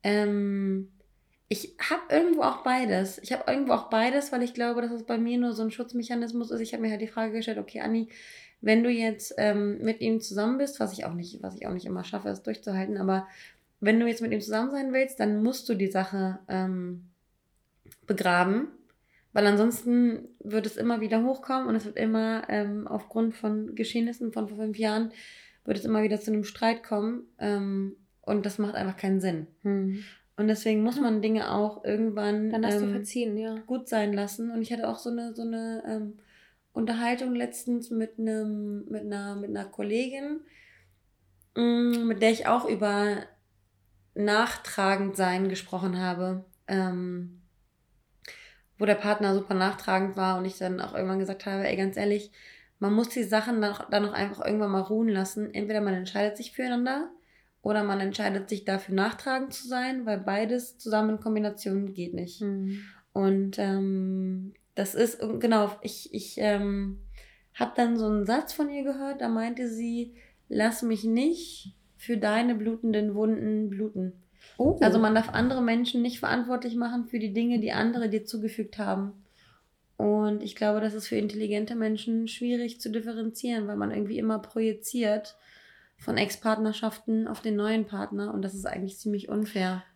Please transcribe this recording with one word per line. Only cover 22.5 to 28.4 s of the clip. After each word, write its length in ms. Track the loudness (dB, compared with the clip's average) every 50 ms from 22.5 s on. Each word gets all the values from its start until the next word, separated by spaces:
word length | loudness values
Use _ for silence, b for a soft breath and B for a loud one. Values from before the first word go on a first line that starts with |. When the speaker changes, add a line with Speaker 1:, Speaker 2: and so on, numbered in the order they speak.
| 0 0 0 0 -2 -4 -6
Speaker 1:
aufgrund 480 | -4 -6 -6 -6 -4 0 2 2 2 0
von 400 | -2 -2 -2 0 -2 -2 -6 -4
Geschehnissen 560 | -4 -4 -2 0 0 0 0 -2 -4 -6 -4 -4
von 140 | -4 -6
vor 100 | -6 -6
fünf 200 | -6 -4 -4 -2
Jahren, 340 | 0 0 2 2 2 0 -2 B B B B B B B B B B B
wird 120 | -2 -2
es 80 | -2 0
immer 160 | 2 2 4
wieder 180 | 4 4 2 0
zu 120 | 0 0
einem 120 | 0 0 0
Streit 400 | -4 -4 0 2 2 2 0 -2
kommen, 400 | -2 -2 0 0 -2 -2 -4 -8 -14 _ -4
ähm, 560 | -2 0 0 0 0 0 0 -2 -2 -4 -6 _ _ _ _ _
und 240 | -2 0 0 0